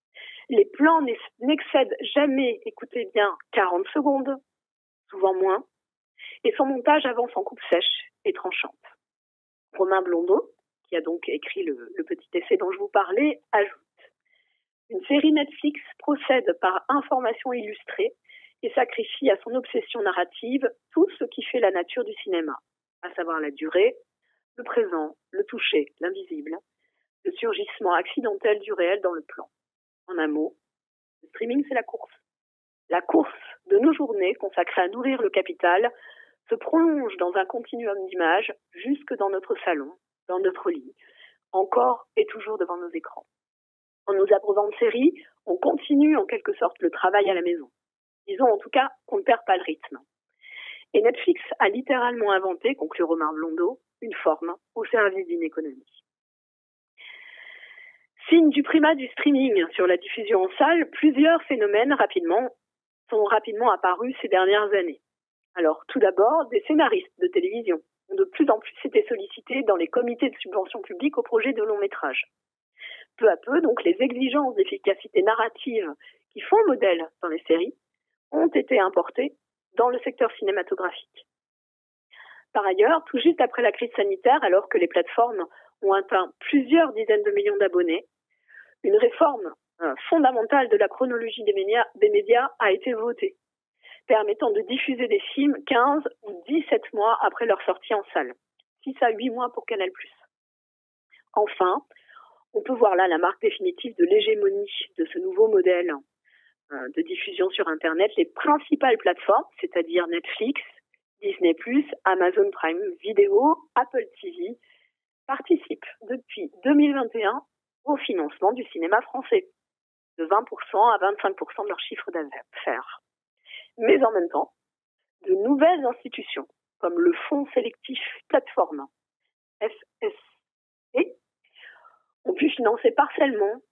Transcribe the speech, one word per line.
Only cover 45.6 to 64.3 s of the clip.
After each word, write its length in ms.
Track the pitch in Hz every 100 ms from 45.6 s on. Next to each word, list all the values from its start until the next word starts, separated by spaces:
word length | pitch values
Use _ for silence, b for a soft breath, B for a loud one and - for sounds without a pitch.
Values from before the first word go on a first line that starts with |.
| 285 302 - 285 302 294
en 80 | 277
quelque 280 | 226 -
sorte 260 | 196 180 -
le 100 | 170
travail 400 | - 185 208 196
à 40 |
la 80 | 185
maison. 280 | 175 170 135 _ _ _ _ _ -
Disons 180 | 196 254
en 120 | 208
tout 120 | -
cas 200 | 277 269 - -
qu'on 120 | 202
ne 60 |
perd 180 | 190 233 -
pas 120 | 185
le 60 |
rythme. 360 | 180 156 - 135 _ _ _ B B B B B B
Et 80 | -
Netflix 400 | 220 - - - - -
a 100 | 202
littéralement 640 | 240 262 262 247 240 208
inventé, 440 | 190 190 175 233 277
conclut 280 | 160 -
Romain 280 | 165 165 156
Blondeau, 460 | 156 165 160 175 262 _ -
une 120 | 233 185
forme 400 | - 156 165 180 _ -
au 100 | 220
service 420 | 233 202 190 175
d'une 160 | 170
économie. » 420 | 160 165 156 131 _ _ _ _ _ _ _ _ _ _ _ _ B B B B B B B B B B B _ -
Signe 200 | 339 311
du 140 | 285
primat 320 | 285 320 302 294
du 120 | 254
streaming 580 | - 302 277 269 202 170
sur 120 | - 180
la 120 | 180
diffusion 460 | - - 208 202
en 60 | - -
salle, 320 | 294 339 302
plusieurs 540 | - 302 262 311 330
phénomènes 500 | - 254 208 208 254
rapidement, 560 | 277 233 185 170 196 254 - _ _ _ _ -
sont 120 | 220 208
rapidement 460 | 214 214 214 240
apparus 440 | 185 185 180 247 262
ces 40 |
dernières 460 | 214